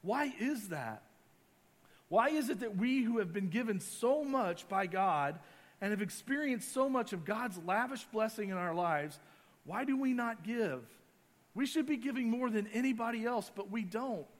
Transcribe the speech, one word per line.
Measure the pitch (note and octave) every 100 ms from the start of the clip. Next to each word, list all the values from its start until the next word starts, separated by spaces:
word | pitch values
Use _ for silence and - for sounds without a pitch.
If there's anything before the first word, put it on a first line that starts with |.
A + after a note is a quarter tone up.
Why | F3 B3+ D4 B3
is | A#3+ C#4+ G3+
that? | D#3 A#2 A2 - - _ _ _ _ _ _ - - _
Why | F#3 B3+
is | D#4 B3
it | A#3
that | A#3 F#3+
we | A#3+ C4
who | A3+ A#3
have | F#3
been | F#3 G3
given | G#3 A#3 G3
so | - - A#3+ C#4+ C#4+
much | C4+ G3 F3 -
by | F#3+ F#3+
God | F#3 F#3+ D3+ C#3+ D#3+ - - - -
and | G3+
have | G#3
experienced | G#3 - - C4+ D4 A#3+ -
so | C4 C4+
much | C4 A3+
of | F#3
God's | D#3 G#3+ B3 F3+ E3+
lavish | G3+ B3 C4 -
blessing | A3 A3 A3 G3+
in | F#3
our | F3 E3
lives, | F3 D3+ D3 D3 - - - _
why | - F#3 C4+
do | C4+
we | C4+
not | B3 A#3+ A3+
give? | E3 A#3+ G#3 C3 A#2 - - _ _ _ _ -
We | C4+
should | D#4+ D4
be | C#4+
giving | B3+ C4 A#3
more | A#3+ B3+
than | A3 G#3
anybody | A3+ C4 A3+ A#3 A#3 A3+
else, | A#3+ - -
but | G3+
we | A3
don't. | G3 G#3+ C4+ G#3 C#3+ -